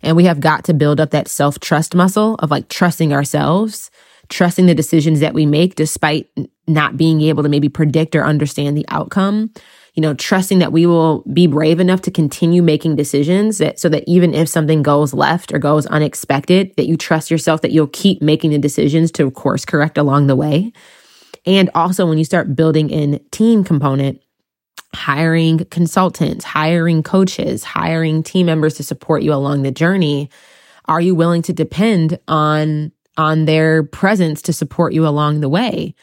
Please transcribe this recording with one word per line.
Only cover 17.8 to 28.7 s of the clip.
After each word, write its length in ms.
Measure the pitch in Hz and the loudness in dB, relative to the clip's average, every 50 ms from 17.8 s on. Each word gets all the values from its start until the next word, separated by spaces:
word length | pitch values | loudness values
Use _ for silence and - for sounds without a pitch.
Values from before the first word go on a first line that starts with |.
| 151 147 | 0 0
keep 340 | - - - 196 180 - | -4 -2 0 0 0 2
making 300 | 147 151 151 156 - 160 | 2 0 0 2 0 0
the 80 | 151 147 | 0 0
decisions 520 | 143 147 - - 147 143 143 160 165 165 165 | 0 -2 -2 0 0 0 2 2 0 0 0
to 180 | - 156 135 | 0 -2 -2
course 320 | 123 - - - - - - | -2 -4 -4 -2 -2 -2 -4
correct 340 | - - 151 147 160 - 151 | -4 -2 0 0 0 0 0
along 300 | 147 143 135 143 143 139 | 0 2 2 2 2 2
the 80 | 135 | 2
way. 360 | 127 143 151 147 156 196 233 - - - - - _ _ _ _ _ _ _ - - _ 175 | 0 0 0 0 0 -2 -2 -8 -14 -20 -20 -20 _ _ _ _ _ _ _ -20 -10 _ 0
And 240 | 190 196 190 175 - | 2 2 2 2 2
also 320 | 165 165 180 185 - 190 | -2 -2 -2 0 0 0
when 120 | 170 160 156 | 0 2 0
you 80 | 160 | 0
start 300 | - - 175 - - 139 | 0 0 -2 -2 -2 -2
building 340 | 127 160 160 147 156 156 147 | 0 2 2 2 2 0 0
in 320 | 151 156 147 143 143 147 _ _ | -2 -2 -2 -2 -2 -4 _ _
team 320 | - - 220 226 233 214 190 | -4 0 2 2 4 2 2
component, 580 | - 165 143 139 139 135 135 139 135 127 - _ _ _ _ _ _ _ _ _ _ _ - - _ - | 0 0 0 0 0 0 0 -2 -2 -4 -8 _ _ _ _ _ _ _ _ _ _ _ -20 -20 _ -16
hiring 680 | - - - 139 143 165 165 160 165 165 160 160 160 - | -10 -6 -4 -2 0 0 0 2 2 2 2 2 0 -2
consultants, 800 | _ - 170 170 160 - 196 185 175 - - 170 165 - - - | _ -2 -2 -2 0 2 0 0 0 0 -2 -4 -4 -4 -6 -10
hiring 580 | - - 151 156 160 170 175 165 170 170 160 | -8 -4 -2 -2 0 0 0 0 0 0 0
coaches, 640 | 156 - - 190 190 185 - - 156 147 - - - | -2 0 0 0 2 0 -2 -4 -4 -4 -4 -6 -8
hiring 580 | - - - - 165 165 165 165 160 156 160 | -8 -6 -4 -4 -2 -2 -2 -2 0 -2 -2
team 240 | 160 - - 185 180 | -4 -2 -2 0 0
members 300 | 170 160 156 151 156 | 2 0 0 0 -2